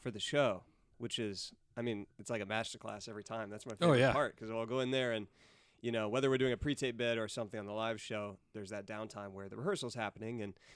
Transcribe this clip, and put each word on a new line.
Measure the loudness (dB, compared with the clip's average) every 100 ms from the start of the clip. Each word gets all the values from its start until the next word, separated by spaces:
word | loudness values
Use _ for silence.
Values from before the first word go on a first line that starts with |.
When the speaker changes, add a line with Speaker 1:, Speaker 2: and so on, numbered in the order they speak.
Speaker 1:
for | -4
the | -4
show, | 0 4 4 2 -6 _ _ -8
which | -6 -2
is, | -2 -4 -8 -12 _ -4
I |
mean, | -2 -2 -4 -12
it's | -6
like | -4
a | 0
masterclass | -2 -2 -6 -8 -8 -8
every | -10
time. | -6 -6 -6
That's | -8 -8
my |
Speaker 2:
Oh, | 2
Speaker 1:
favorite | 6 8
Speaker 2:
yeah. | 8
Speaker 1:
part, | 6 2 -2
'cause | -6
I'll | -2 0
go | 0
in | 2
there | 2 2
and, | 0 -4 _ -20 -20 _ _
you | -2
know, | 0 2
whether | 4 4
we're | 4
doing | 4
a | 2
pre-tape | 0 0 0 0
bit | 2 2
or | 0
something | -4 -4 -4
on | -4
the |
live | -2 0 -2
show, | -4 -4 -4 -8 _
there's | -10 -6
that | -6 -6
downtime | -6 -6 -8 -10
where | -8 -10
the | -4
rehearsal's | -2 -2 -2
happening, | -2 -4 -2 -6 -4
and | -6 -8 -18